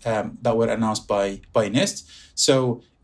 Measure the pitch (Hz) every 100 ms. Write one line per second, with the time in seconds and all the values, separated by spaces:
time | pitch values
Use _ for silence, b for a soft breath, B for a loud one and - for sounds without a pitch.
0 | 117 110 101 - 123 113 113 113 110 107
1 | - 101 98 98 - 120 104 120 196 -
2 | B B B - - 135 127 120 B B